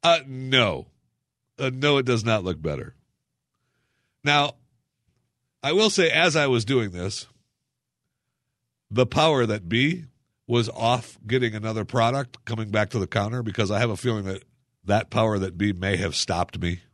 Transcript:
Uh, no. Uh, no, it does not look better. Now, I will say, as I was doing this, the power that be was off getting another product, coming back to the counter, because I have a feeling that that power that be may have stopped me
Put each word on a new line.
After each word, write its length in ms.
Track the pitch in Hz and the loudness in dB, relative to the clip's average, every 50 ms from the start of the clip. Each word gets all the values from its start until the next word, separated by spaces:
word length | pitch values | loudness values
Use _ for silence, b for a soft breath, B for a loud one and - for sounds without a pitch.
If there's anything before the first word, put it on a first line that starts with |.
| - | 6
Uh, 180 | 170 170 165 135 | 6 4 4 2
no. 600 | 135 131 127 131 131 131 131 117 104 82 65 60 _ _ _ _ _ _ _ _ _ _ _ _ _ _ - | -6 -10 -10 -4 2 4 4 4 4 2 -2 -8 _ _ _ _ _ _ _ _ _ _ _ _ _ _ -4
Uh, 120 | 139 131 127 | -4 -4 -4
no, 260 | 131 139 147 147 139 | 0 2 2 2 2
it 80 | 131 | 4
does 180 | 123 123 117 107 | 2 0 0 2
not 200 | 117 113 107 90 | 0 0 0 0
look 180 | 92 90 78 78 | -2 -4 -4 -4
better. 320 | 82 73 65 65 - - _ _ _ _ _ _ _ _ _ _ _ _ _ _ _ _ _ _ _ _ _ _ _ _ _ _ | -6 -6 -6 -8 -12 -16 _ _ _ _ _ _ _ _ _ _ _ _ _ _ _ _ _ _ _ _ _ _ _ _ _ _
Now, 300 | 147 147 143 143 147 - _ _ _ _ _ _ _ _ _ _ _ _ _ _ _ _ _ _ _ _ _ - | 2 2 2 2 0 -2 _ _ _ _ _ _ _ _ _ _ _ _ _ _ _ _ _ _ _ _ _ -4
I 100 | 139 156 | 0 2
will 180 | 196 220 214 | 4 2 2
say, 200 | - - 180 165 | 4 4 2 4
as 260 | - 156 165 180 147 | 4 4 2 4 4
I 100 | 160 147 | 2 2
was 180 | 139 127 120 110 | 4 2 2 2
doing 260 | 98 139 127 113 101 | 2 0 0 0 0
this, 360 | 90 87 87 101 98 - - - _ _ _ _ _ _ _ _ _ _ _ _ _ _ _ _ _ _ _ _ _ _ _ _ _ _ _ _ _ _ _ _ | -6 -6 -6 -6 -6 -8 -14 -16 _ _ _ _ _ _ _ _ _ _ _ _ _ _ _ _ _ _ _ _ _ _ _ _ _ _ _ _ _ _ _ _
the 160 | 107 120 127 | 0 0 0
power 400 | 117 - 151 151 160 151 135 120 | 2 2 2 2 4 4 2 2
that 220 | 107 104 104 92 82 | 0 0 -4 -4 -2
be 360 | 104 117 131 147 175 180 160 135 _ _ _ _ _ _ _ | 0 2 2 0 0 -4 -10 -18 _ _ _ _ _ _ _
was 220 | - 120 120 113 113 | -2 0 0 0 0
off 480 | - - 113 117 123 120 117 - - - - | -4 -2 0 0 0 0 -2 -10 -20 -20 -8
getting 280 | 110 117 127 123 117 107 | -2 0 0 0 0 -2
another 300 | 107 104 110 110 110 104 | -4 -6 -6 -4 -4 -6
product, 600 | - - 127 113 117 127 135 139 120 _ - _ | -2 0 2 2 2 0 -2 -6 -8 _ -20 _
coming 260 | - 113 110 110 104 | -10 -8 -6 -6 -2
back 200 | 98 107 107 - | 0 0 0 0
to 80 | - 113 | -2 -4
the 80 | 95 | -4
counter, 360 | - - 104 101 107 117 123 117 | -2 -2 -2 -2 -2 -4 -6 -6
because 280 | 110 98 - 110 92 | -6 -4 -2 -2 -2
I 80 | 104 101 | 0 0
have 120 | 120 117 | 0 -2
a 60 | 107 | -2
feeling 280 | - - 123 117 107 98 | -4 -2 -2 -2 -2 -4
that 180 | 95 95 92 - _ _ _ _ _ _ _ _ | -6 -8 -10 -12 _ _ _ _ _ _ _ _
that 260 | 92 101 107 107 - | 0 0 0 0 0
power 280 | - 117 113 110 107 101 | -2 0 0 2 0 0
that 200 | 95 95 87 85 | -2 -4 -4 -2
be 140 | 101 104 101 | -2 -2 -2
may 240 | 90 92 95 101 | -2 -2 -2 -2
have 200 | 90 95 90 - | 0 -2 -4 -4
stopped 420 | - - - 85 85 87 - - - | -4 -4 -2 -2 -2 -2 -4 -4 -4
me 220 | - 85 87 87 _ _ | -4 -4 -4 -4 _ _